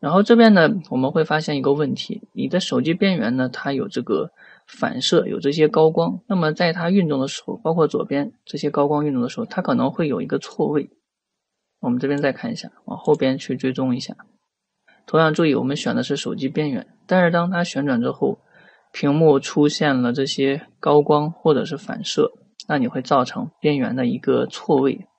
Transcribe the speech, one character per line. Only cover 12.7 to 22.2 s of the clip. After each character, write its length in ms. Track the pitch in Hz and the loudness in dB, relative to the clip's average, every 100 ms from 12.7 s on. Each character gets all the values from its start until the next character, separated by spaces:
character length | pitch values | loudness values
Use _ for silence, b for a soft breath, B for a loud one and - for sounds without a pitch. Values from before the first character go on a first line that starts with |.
| _ | _
往 120 | - - | -14 -8
后 200 | - 147 | 0 2
边 200 | 131 135 | 2 -2
去 200 | - 127 | -4 -4
追 160 | 131 | -4
踪 240 | 131 131 123 | -2 -2 -2
一 20 | |
下。 180 | - - - _ _ _ _ _ _ b | -6 -14 -18 _ _ _ _ _ _ b
同 140 | - 156 | -2 2
样 160 | 160 | 2
注 100 | 156 | 2
意， 80 | 165 127 | 2 2
我 80 | |
们 120 | 127 143 | -2 -4
选 200 | - 117 | -4 -4
的 80 | |
是 120 | 127 139 | -2 -4
手 160 | - | -6
机 160 | - 135 | -6 -6
边 220 | 127 151 | -4 -4
缘， 160 | 127 - _ _ | -4 -10 _ _
但 160 | 185 | 2
是 80 | 175 | 2
当 180 | 170 175 | 2 -2
它 140 | 185 | -2
旋 200 | 175 139 | -4 -4
转 160 | 143 123 | -2 0
之 120 | 127 | -2
后， 260 | 131 135 - b b b b b | -2 -4 -4 b b b b b
屏 200 | - 143 | -4 0
幕 280 | 147 160 139 | 4 6 4
出 260 | 135 - 147 | 2 2 2
现 340 | 147 156 135 | 2 0 2
了 120 | 123 | 0
这 120 | 123 | 0
些 440 | 131 - 135 139 - _ | -4 0 0 -2 -6 _
高 240 | - 147 | 2 4
光 300 | 147 151 151 | 4 2 0
或 200 | 170 160 | -2 2
者 120 | 139 | 2
是 120 | 107 - | 0 -8
反 280 | - - | -10 -10
射， 300 | - - | -8 0